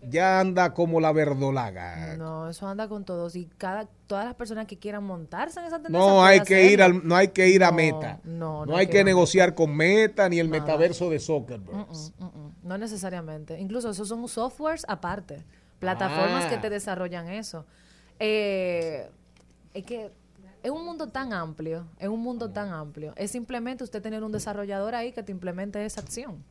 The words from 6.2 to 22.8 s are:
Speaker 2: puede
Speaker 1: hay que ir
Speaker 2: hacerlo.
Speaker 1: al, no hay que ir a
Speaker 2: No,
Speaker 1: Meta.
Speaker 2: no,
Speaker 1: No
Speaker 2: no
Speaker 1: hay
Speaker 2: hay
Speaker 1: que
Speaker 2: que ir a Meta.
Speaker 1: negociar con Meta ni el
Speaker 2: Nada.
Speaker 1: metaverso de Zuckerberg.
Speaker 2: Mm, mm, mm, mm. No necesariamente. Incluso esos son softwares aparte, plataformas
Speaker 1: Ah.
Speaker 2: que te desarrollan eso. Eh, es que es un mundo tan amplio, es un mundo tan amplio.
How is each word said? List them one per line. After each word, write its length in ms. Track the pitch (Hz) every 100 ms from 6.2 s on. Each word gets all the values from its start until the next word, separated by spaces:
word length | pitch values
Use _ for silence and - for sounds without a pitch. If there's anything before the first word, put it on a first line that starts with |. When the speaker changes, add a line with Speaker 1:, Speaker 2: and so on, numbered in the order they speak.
Speaker 2:
puede 80 | 185
Speaker 1:
hay 80 | 196
que 280 | 196 190 190
ir 80 | 202
Speaker 2:
hacerlo. 180 | 185 180
Speaker 1:
al, 60 | 165
no 80 | 175
hay 120 | 196
que 200 | 190 185
ir 160 | 190
a 60 | 180
Speaker 2:
No, 60 | 160
Speaker 1:
Meta. 440 | 160 156 120 156
Speaker 2:
no, 60 | 165
Speaker 1:
No 360 | 165 160 151 151
Speaker 2:
no 60 |
Speaker 1:
hay 60 | 165
Speaker 2:
hay 60 | 190
Speaker 1:
que 60 |
Speaker 2:
que 40 | 202
ir 20 |
a 40 |
Meta. 60 | 190
Speaker 1:
negociar 440 | 185 170 190 180 -
con 200 | 160 147
Meta 520 | 165 208 220 214 190
ni 100 | 170
el 100 | 165
Speaker 2:
Nada. 120 | 156
Speaker 1:
metaverso 480 | 147 156 170 - 175
de 80 | 156
Zuckerberg. 560 | - 151 120 120 95
Speaker 2:
Mm, 60 | 196
mm, 320 | 208 160 156 -
mm, 60 |
mm. 280 | 185 151 147 175
No 160 | 175 190
necesariamente. 800 | 220 214 190 180 160 156 151 165
Incluso 320 | 190 226 233
esos 160 | 190 208
son 180 | 226 240
softwares 560 | - 247 - 311 320 -
aparte, 560 | 190 175 202 175 147 160 _ _ _
plataformas 640 | 185 185 190 - 175 180
Speaker 1:
Ah. 60 | 175
Speaker 2:
que 80 | 226
te 120 | 220
desarrollan 580 | 202 196 185 180 175 170
eso. 380 | 202 214 165 151 _ _ _ _ _
Eh, 880 | 214 214 208 190 180 175 165 147 104 _ _ _ _ _ _
es 100 | 196
que 260 | 185 233 208 _ _ _ - _
es 80 | 240
un 140 | 302
mundo 240 | 339 330 294
tan 240 | 262 269
amplio, 540 | 202 160 151 160 165 165 -
es 100 | 196
un 120 | 220
mundo 300 | 240 240 226
tan 200 | 196 202
amplio. 400 | 165